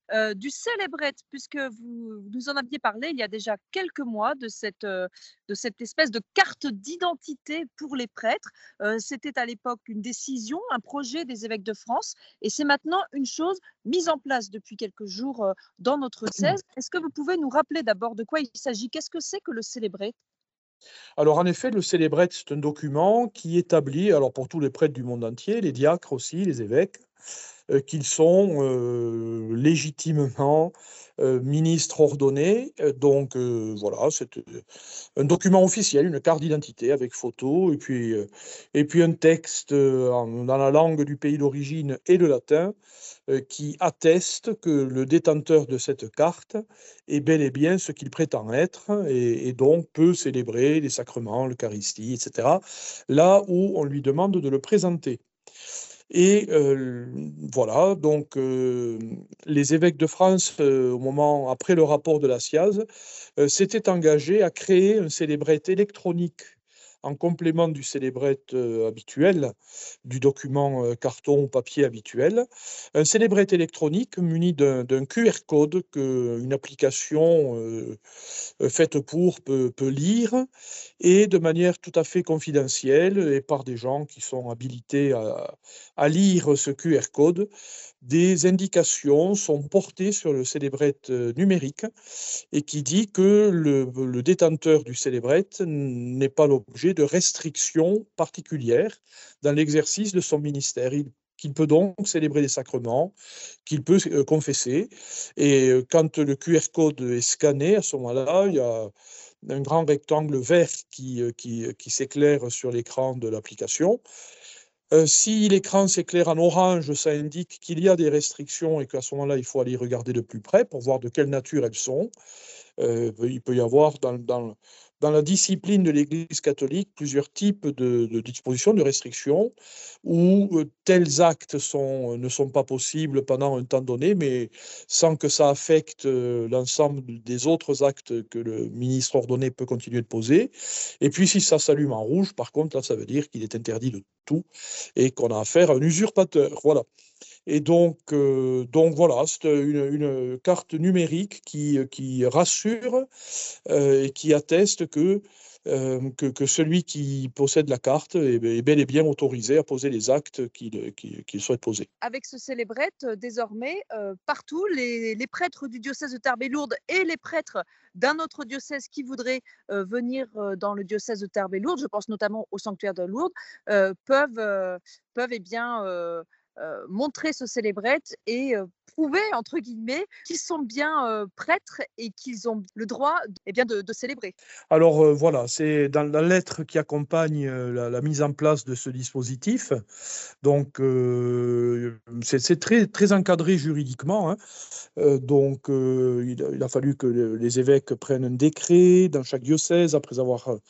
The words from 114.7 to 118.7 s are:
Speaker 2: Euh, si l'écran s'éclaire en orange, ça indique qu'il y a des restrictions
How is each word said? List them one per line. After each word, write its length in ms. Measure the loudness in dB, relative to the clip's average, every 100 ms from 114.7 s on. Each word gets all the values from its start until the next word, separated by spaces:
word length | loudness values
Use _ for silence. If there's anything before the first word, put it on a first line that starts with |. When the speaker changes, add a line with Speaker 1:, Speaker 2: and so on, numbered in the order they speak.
| _ 4
Speaker 2:
Euh, 120 | 6
si 440 | 6 4 2 2 4
l'écran 400 | 4 4 2 2
s'éclaire 400 | 0 0 2 2
en 100 | 4
orange, 540 | 4 4 4 2 -2
ça 180 | -2 0
indique 480 | -2 -4 -8 -10 -12
qu'il 220 | -8 0
y 60 | 4
a 80 | 4
des 120 | 4
restrictions 720 | 2 0 -6 -12 -6 -4